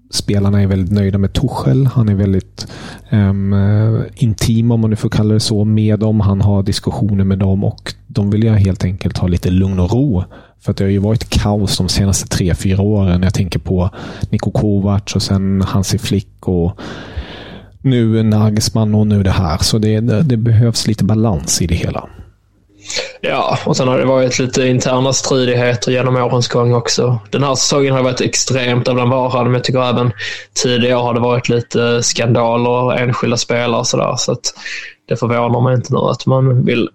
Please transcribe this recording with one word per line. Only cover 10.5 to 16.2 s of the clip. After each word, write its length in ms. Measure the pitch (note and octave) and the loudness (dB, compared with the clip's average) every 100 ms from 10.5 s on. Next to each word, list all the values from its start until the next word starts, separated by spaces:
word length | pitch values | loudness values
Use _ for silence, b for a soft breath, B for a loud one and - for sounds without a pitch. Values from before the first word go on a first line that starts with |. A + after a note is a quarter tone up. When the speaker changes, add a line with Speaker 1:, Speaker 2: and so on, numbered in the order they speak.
| B | B
Speaker 1:
För 100 | - | -6
att 60 | F#2+ | -2
det 80 | |
har 60 | G2 | 0
ju 80 | G2+ | 0
varit 320 | G2+ A#2 - | 0 -2 0
kaos 480 | - G#2 G#2 F#2+ - | 0 0 0 0 -2
de 100 | F#2 | -2
senaste 400 | - G2 F#2 - | 0 0 0 -2
tre, 260 | - F#2 | -2 -2
fyra 280 | - G2 F#2+ | 0 0 0
åren. 400 | G2+ G#2 F#2+ F2+ | 2 2 2 2
Jag 120 | F#2 | 0
tänker 240 | G2 F#2 - | 0 -2 -4
på 320 | - F#2 F2+ B B B B | -2 -2 -2 B B B B
Niko 200 | G#2 - | -4 -2
Kovac 640 | - G#2+ G2+ G2 G2 - | 0 0 0 0 -2 -2
och 80 | F#2+ | -4
sen 400 | - G2 G2 G2 | 0 0 0 0
Hansi 360 | F#2 G2+ F#2+ G2+ | 0 -2 0 -2
Flick 500 | - G2 | -2 -2